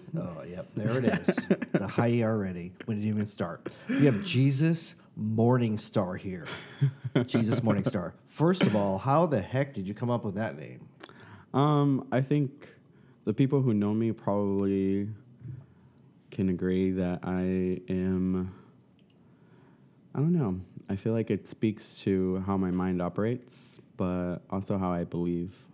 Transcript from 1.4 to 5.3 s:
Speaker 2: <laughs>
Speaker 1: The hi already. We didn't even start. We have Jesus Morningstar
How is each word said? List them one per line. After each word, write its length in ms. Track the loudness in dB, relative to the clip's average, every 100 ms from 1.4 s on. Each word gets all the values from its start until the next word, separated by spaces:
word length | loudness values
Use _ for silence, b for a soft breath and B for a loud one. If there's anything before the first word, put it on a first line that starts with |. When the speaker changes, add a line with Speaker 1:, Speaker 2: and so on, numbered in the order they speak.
| 0
Speaker 2:
<laughs> 200 | -2 0
Speaker 1:
The 140 | -2 0
hi 340 | 2 2 4
already. 500 | 2 0 -2 -6 -10 -10 -6
We 100 | -2
didn't 140 | 0
even 160 | 0 -2
start. 440 | -4 -6 -6 -12 B B
We 160 | 4 6
have 160 | 4
Jesus 720 | 0 2 4 4 2 2 -4 -14 B -6
Morningstar 1000 | -2